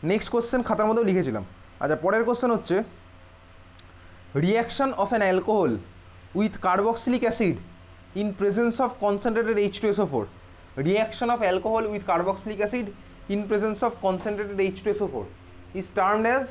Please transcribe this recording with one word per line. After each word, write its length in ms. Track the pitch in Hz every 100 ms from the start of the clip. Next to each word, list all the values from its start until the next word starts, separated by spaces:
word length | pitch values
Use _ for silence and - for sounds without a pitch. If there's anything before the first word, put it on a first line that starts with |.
Next 260 | 151 208 -
question 320 | 233 233 254
খাতার 240 | 233 208 214
মধ্যেও 180 | 220 220
লিখেছিলাম। 400 | 185 135 110 95 - - -
আচ্ছা, 160 | 143 156
পরের 280 | 165 220
question 280 | 233 240 247
হচ্ছে, 320 | 226 - 180 233 - - - - - - - - - - - - - - 139
reaction 540 | 170 226 226 - 269
of 160 | 247 196 233
an 60 | 196
alcohol 380 | 185 180 214 160 110 - - - - - 180
with 140 | 214 202 185
carboxylic 580 | 185 208 226 - 247 240
acid 240 | 226 202 - - - - - - 190
in 60 | 208 196
presence 360 | 196 196 233 233 247
of 40 | 247
concentrated 540 | 208 202 233 220 220 208
এইচ 180 | 208 202
টু 60 | 220
এস 120 | 202
ও 60 | 185
ফোর। 140 | 135 98 - - - - -
Reaction 500 | 143 202 220 - 240 240
of 40 | 202
alcohol 320 | 185 214 220 220
with 100 | 208 -
carboxylic 480 | 170 180 190 214 202 208
acid 200 | 247 208 202 - - -
in 60 | 202 202
presence 280 | 208 214 208 240
of 40 | 233 196
concentrated 540 | 185 220 208 208 196
এইচ 240 | 190 185
টু 60 | 214
এস 120 | 208
ও 60 | 196
ফোর 180 | 131 101 - - - - 190
is 80 | - -
termed 280 | 190 214 226 262
as 80 | 262